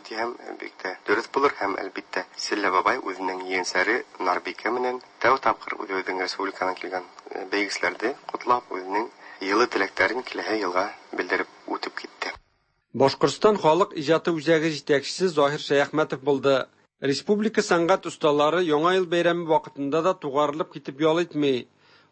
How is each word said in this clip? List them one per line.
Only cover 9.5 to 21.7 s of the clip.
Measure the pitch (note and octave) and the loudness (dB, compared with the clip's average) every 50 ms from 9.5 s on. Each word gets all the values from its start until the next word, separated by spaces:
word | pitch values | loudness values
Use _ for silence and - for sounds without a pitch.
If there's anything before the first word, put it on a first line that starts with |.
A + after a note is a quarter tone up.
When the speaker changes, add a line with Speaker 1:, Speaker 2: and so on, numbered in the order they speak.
| G2+ A2 A#2+ A#2 - | 2 4 4 2 2
Speaker 1:
теләкләрен | G#2+ G2 F#2+ - - F#2 F#2+ G#2+ B2+ - - | 0 -2 -2 0 0 0 2 0 -2 -6 -6
киләһе | - G2+ F2+ F2+ G#2+ A2 G2+ | -8 -6 -4 -2 -2 -2 0
елга | F2+ F2 F#2 F#2 - - - - - - | 0 0 0 -2 -2 -4 -12 -16 -12 -6
белдереп | - F2+ F2+ F#2+ F2+ - - - - - | -6 -4 -2 0 -2 -2 -4 -10 -16 -10
үтеп | - - - - - - - | -8 -6 -6 -6 -8 -10 -10
китте. | - - - - - - - - _ _ _ _ _ _ _ _ _ _ - | -14 -14 -12 -10 -10 -10 -10 -12 _ _ _ _ _ _ _ _ _ _ 0
Speaker 2:
Башкортстан | A#2+ C3+ C3+ - - - D3 - - - G#3+ G#3+ F#3+ | 4 4 4 4 4 0 0 0 4 4 4 4 6
халык | - D#3 D#3 E3+ G3+ G3 - | 4 4 4 4 4 0 -2
иҗаты | - C#3+ C3+ D#3+ D#3 - F3+ E3+ D#3+ | -6 0 2 2 2 2 0 -2 0
үзәге | C3+ D#3 E3 D#3+ D3+ E3 D#3 | 2 2 4 4 4 0 -2
җитәкчесе | C#3 - - D3 C#3 C#3 - - - F#3 F#3+ | -2 0 2 2 2 2 -2 -4 -2 -2 0
Заһир | E3 D3 C#3+ C#3 D3 D3+ | 2 4 2 2 2 -2
Шәяхмәтов | - - D3 C#3 C#3+ C#3 - D3+ D#3 D3+ - C3 C3 | -2 2 2 2 2 2 2 0 0 0 -2 -4 0
булды. | C#3+ C#3+ C3+ - C#3 C#3 C3 - - _ _ _ _ _ - - | 0 0 2 4 2 2 2 0 -4 _ _ _ _ _ -6 -2
Республика | C#3 C#3 C#3 - - G#3+ G#3 G#3+ A3 G#3+ - | -2 -2 0 0 0 0 2 2 0 0 0
сәнгать | G3 - F#3+ E3+ E3+ E3 F#3+ F3+ - | 2 2 4 4 4 4 2 2 0
осталары | F3 D3+ - - D#3 D3 D3 D3 D3+ D#3 F3 F#3 | -4 -8 0 2 2 4 4 4 4 4 2 2
Яңа | E3 D3 D3 D#3 F3 F#3 | 2 2 2 4 4 4
ел | F#3+ F#3 | 2 2
бәйрәме | E3 F3 F3 E3+ F3 E3+ F3 F3 D#3 D#3+ | 2 2 2 2 2 2 0 0 2 2
вакытында | D3+ - D3 - C#3 C#3 C#3 C#3 D#3+ E3 | 2 2 -2 -8 -6 -4 -2 0 0 2
да | F#3 F#3 | 2 0
тугарылып | - - D3 B2+ C#3+ D3 C#3+ C#3+ D#3 F3+ - - | 0 -4 -4 0 2 2 2 0 -2 -6 -6 -8
китеп | D3+ - - C#3+ C3 | -14 -12 -10 -4 0
ял | D#3 D#3+ D#3 E3+ | 2 2 2 2
итми, | F3 E3+ - D3+ D3 C#3+ C3 A#2+ - _ | 0 -2 -2 0 2 2 2 0 -2 _